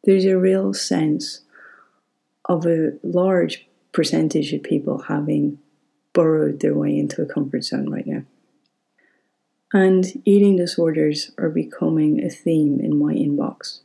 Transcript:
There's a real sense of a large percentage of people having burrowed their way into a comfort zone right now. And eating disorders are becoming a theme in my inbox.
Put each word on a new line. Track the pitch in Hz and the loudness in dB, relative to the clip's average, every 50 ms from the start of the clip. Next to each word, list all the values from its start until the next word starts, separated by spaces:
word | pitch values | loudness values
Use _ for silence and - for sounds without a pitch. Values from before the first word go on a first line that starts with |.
There's | - 208 190 190 185 | 4 4 4 4 4
a | 190 190 | 2 2
real | 185 185 190 190 190 190 196 196 | 4 4 4 2 2 0 -2 -4
sense | - - - 180 175 156 156 151 180 - - - - _ _ _ - - - - - _ _ _ _ _ _ _ _ _ _ _ _ _ | -4 -4 -2 0 0 2 0 0 -2 -4 -10 -12 -16 _ _ _ -20 -20 -20 -20 -20 _ _ _ _ _ _ _ _ _ _ _ _ _
of | - 180 165 165 | -2 -2 0 0
a | 170 170 160 160 151 147 - - | 0 0 2 0 -2 -4 -6 -10
large | 175 175 180 180 190 190 180 165 160 - - _ _ _ _ _ _ | -2 0 0 2 2 2 2 0 -2 -4 -10 _ _ _ _ _ _
percentage | - - 156 147 - 160 160 156 - 160 151 - | -2 -2 0 2 0 0 0 0 0 -2 -2 -2
of | 147 135 - | -4 -8 -4
people | - 160 147 143 - 143 139 | -2 -4 -2 -2 -4 -6 -6
having | - - 151 147 147 151 151 151 147 147 143 - _ _ _ _ _ _ _ _ _ _ _ | -6 -6 -4 -4 -2 -2 0 0 0 -2 -4 -6 _ _ _ _ _ _ _ _ _ _ _
burrowed | - 165 160 160 156 151 147 147 143 | 0 0 2 2 2 0 -2 -2 -2
their | - 151 147 | -2 -2 0
way | 147 151 147 147 | 0 -2 -2 -2
into | 147 147 147 - - | -2 -4 -4 -4 -6
a | 160 | -8
comfort | 143 - 151 143 139 - - - | -6 -4 -6 -6 -4 -6 -8 -6
zone | - - - - - | -6 -6 -6 -6 -6
right | - - - | -6 -8 -8
now. | - 147 - - _ _ _ _ _ _ _ _ _ _ _ _ _ _ _ _ _ _ _ _ _ _ _ _ _ _ _ _ _ | -8 -8 -10 -10 _ _ _ _ _ _ _ _ _ _ _ _ _ _ _ _ _ _ _ _ _ _ _ _ _ _ _ _ _
And | - 196 190 185 185 185 185 185 - - - | 2 4 4 6 4 4 2 0 -6 -2 2
eating | 214 196 202 202 202 196 | 4 6 6 6 6 4
disorders | 180 175 175 - - 170 165 156 156 151 151 151 147 - - _ - | 4 0 -2 -2 0 0 0 2 2 0 0 0 -2 -8 -10 _ -4
are | - 165 | -4 -2
becoming | 156 165 156 - - - 175 160 160 156 151 151 151 151 | -2 -2 -4 -4 -6 -4 -2 0 2 2 2 2 2 0
a | - 175 | -2 -4
theme | - - _ 175 165 156 151 147 143 139 | -8 -4 _ 0 2 2 2 2 0 0
in | - 151 151 147 | 0 0 0 0
my | 147 151 - | 0 0 0
inbox. | - - 147 143 143 - - - _ - - - - _ | 0 0 0 0 -2 -4 -6 -8 _ -16 -16 -16 -16 _